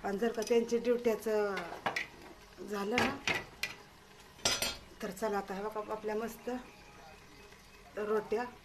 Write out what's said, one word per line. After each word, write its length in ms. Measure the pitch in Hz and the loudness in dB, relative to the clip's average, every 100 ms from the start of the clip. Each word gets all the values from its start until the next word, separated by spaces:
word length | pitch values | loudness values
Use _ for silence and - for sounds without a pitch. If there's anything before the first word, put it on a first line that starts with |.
आणि 140 | 202 196 | -2 2
जर 140 | 233 | 2
का 100 | 226 214 | 2 4
त्यांची 300 | 233 226 233 | 6 6 4
ड्युटीचं 760 | 233 233 240 214 220 214 208 185 170 - - - - - - - - - 196 | 4 4 4 2 4 4 4 0 -4 -4 -2 -2 -4 -10 -18 -18 -20 -12 -6
झालं 260 | 202 202 247 | -2 2 4
ना, 200 | 240 277 - - - - - - - - - - - - - - - - - - | 2 2 0 -2 -4 -8 -8 -8 -18 -20 -20 -20 -20 -2 0 2 0 -2 -12 -8
तर 80 | 202 | -8
चला, 280 | 185 220 202 | -2 0 0
आता 160 | 196 | -2
हे 80 | 190 | -4
बघा, 180 | 208 214 214 | -4 -4 -4
आपल्या 220 | 220 214 | -4 -2
मस्त 360 | 214 226 - - 247 - - - - - - - - - - - - - - | -2 -4 -6 -6 -6 -6 -18 -20 -18 -18 -18 -20 -20 -20 -20 -20 -20 -12 -6
रोट्या 480 | 208 214 208 220 247 - | 2 2 2 0 -2 -8